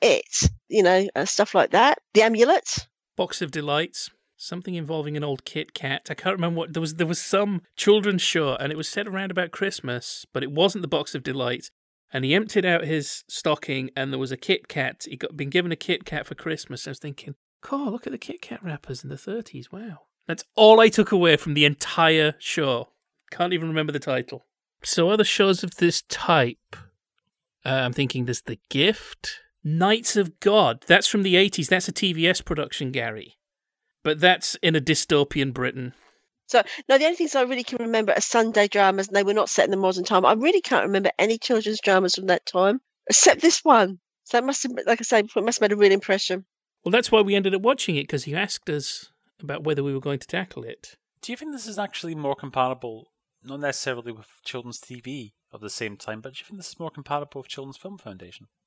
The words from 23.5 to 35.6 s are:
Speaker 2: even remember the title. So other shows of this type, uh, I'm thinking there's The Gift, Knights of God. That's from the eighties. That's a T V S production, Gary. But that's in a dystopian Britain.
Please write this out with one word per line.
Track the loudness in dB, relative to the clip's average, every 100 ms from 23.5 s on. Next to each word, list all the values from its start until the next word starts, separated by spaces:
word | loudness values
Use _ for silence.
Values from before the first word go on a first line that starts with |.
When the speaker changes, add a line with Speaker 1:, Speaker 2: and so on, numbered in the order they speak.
Speaker 2:
even | -2 -2
remember | -2 -2
the | -4
title. | -4 -4 -4 -12 _ _ _ _
So | -4 0 2
other | 4
shows | 2 2 2 2
of | -2 0
this | 2 2 -4
type, | -4 2 2 2 -2 _ -20 -20 _ _ _ _ _ _ _
uh, | -4
I'm | -2 -2
thinking | -2 -2 -2
there's | -4 -6
The | -8 -14 -4
Gift, | 0 2 0 -6 -14 -14 -14 _ _
Knights | -4 2 2 2 0 0
of | 0 0
God. | 4 6 4 2 4
That's | 4 4
from | 0
the | 4 4
eighties. | 4 0 -2
That's | -2 -2
a |
T | -2 -2
V | 0 0
S | 0
production, | -4 -6 -6 -6 -6
Gary. | -4 -6 -8 -14 _ _ _ _ _ _ _
But | -4 2
that's | 4 4 0 -2
in | 2
a | 2
dystopian | 2 0 2 2 2 0 -2
Britain. | -2